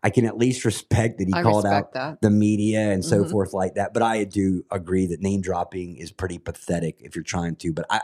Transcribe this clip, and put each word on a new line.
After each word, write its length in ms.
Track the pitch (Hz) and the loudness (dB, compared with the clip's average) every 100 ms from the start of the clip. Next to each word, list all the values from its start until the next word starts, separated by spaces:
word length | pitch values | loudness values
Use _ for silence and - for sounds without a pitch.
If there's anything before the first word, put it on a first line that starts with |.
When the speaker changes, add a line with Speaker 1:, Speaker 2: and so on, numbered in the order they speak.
Speaker 1:
I 80 | 110 | 2
can 160 | - 113 | 2 2
at 100 | 110 | 2
least 260 | 123 127 113 | 0 2 -2
respect 520 | 101 - - 113 110 | -4 0 0 0 0
that 80 | 92 | 0
he 40 | |
Speaker 2:
I 80 | 165 | 2
Speaker 1:
called 220 | 117 104 | 4 4
Speaker 2:
respect 320 | 101 101 - 131 | 2 0 -2 -8
Speaker 1:
out 240 | 139 156 | -8 0
Speaker 2:
that. 20 | |
Speaker 1:
the 60 | 110 | 4
media 600 | 104 104 104 107 110 107 | 4 4 2 2 2 2
and 100 | 95 | 0
so 180 | - 107 | 2 2
Speaker 2:
Mm-hmm. 80 | 95 | 2
Speaker 1:
forth 240 | 101 95 | 0 -2
like 200 | 98 92 101 | -2 -2 -2
that. 180 | 98 | -2
But 80 | 117 | 0
I 220 | 113 110 | 0 0
do 400 | 101 101 95 92 - | -2 0 0 0 -4
agree 360 | 98 85 92 92 | -8 -2 0 0
that 140 | 80 | -2
name 180 | 98 98 | -2 -2
dropping 560 | 90 87 87 92 87 78 | -2 -4 -4 -8 -10 -12
is 160 | 82 | -16
pretty 240 | - 95 87 | -8 -8 -8
pathetic 580 | - - - 87 80 - | -12 -12 -4 -2 -4 -8
if 160 | - 85 | -12 -12
you're 60 | |
trying 320 | 78 90 85 82 | -6 -4 -4 -4
to. 160 | 85 | -6
But 140 | 78 80 | -6 -2
I, 120 | 110 | -2